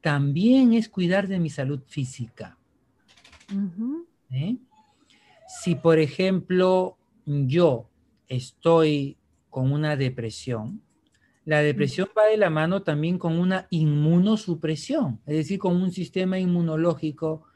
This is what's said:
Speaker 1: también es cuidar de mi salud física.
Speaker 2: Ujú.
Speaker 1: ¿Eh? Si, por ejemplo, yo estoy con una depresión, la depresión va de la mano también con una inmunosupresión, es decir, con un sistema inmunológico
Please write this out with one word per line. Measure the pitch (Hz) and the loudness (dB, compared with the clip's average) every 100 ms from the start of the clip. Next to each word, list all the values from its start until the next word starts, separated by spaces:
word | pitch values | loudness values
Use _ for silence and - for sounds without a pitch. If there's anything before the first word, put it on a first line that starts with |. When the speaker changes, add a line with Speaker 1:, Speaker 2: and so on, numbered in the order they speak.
Speaker 1:
también | 165 143 143 143 214 262 254 | 0 0 0 2 4 6 6
es | 226 220 | 4 0
cuidar | - 175 190 196 | -2 0 0 0
de | 190 | -2
mi | 160 | -2
salud | - 135 143 - | -2 -6 -6 -8
física. | - 131 - 113 - 95 _ _ _ _ _ _ _ _ - - | -8 -8 -8 -14 -12 -18 _ _ _ _ _ _ _ _ -20 -8
Speaker 2:
Ujú. | 196 202 170 233 311 339 _ _ | -6 -6 -6 -6 -6 -12 _ _
Speaker 1:
¿Eh? | 131 165 254 _ _ _ _ _ _ _ _ - | -6 -4 -6 _ _ _ _ _ _ _ _ -20
Si, | - - 165 | -8 -4 0
por | 170 160 | 4 4
ejemplo, | 156 - 185 190 - 180 185 185 185 - _ _ - | 2 0 0 0 0 2 4 2 0 -6 _ _ -6
yo | 143 135 151 170 120 - _ _ _ _ | -2 0 4 4 2 -6 _ _ _ _
estoy | 131 127 _ 165 165 156 147 139 - _ _ _ | -8 -8 _ 2 4 4 2 -4 -10 _ _ _
con | - 131 | -4 -2
una | 147 151 143 | 0 -2 0
depresión, | 131 127 113 - - 117 110 208 _ _ _ _ _ _ | -2 -4 -10 -10 -8 -8 -8 -12 _ _ _ _ _ _
la | - 151 | -2 2
depresión | 147 135 143 127 196 - | 2 0 -2 -2 -2 2
va | 214 | 4
de | 220 | 4
la | 190 | 2
mano | 156 160 190 | 2 0 -2
también | 190 147 156 180 | -2 -2 -2 -2
con | 170 165 | -2 0
una | 180 185 - | 0 -2 -2
inmunosupresión, | 170 156 147 151 175 190 220 214 165 160 156 - 302 202 110 - | 0 2 2 2 4 4 0 -2 -6 -4 -6 -4 -2 -2 -6 -4
es | 156 | -4
decir, | 151 196 | -2 -2
con | 190 175 | 0 0
un | 185 | -2
sistema | 180 170 190 185 185 | -4 -6 -4 -2 -2
inmunológico | 180 175 165 156 170 160 156 151 160 151 _ | 0 0 0 0 0 0 -6 -4 -6 -6 _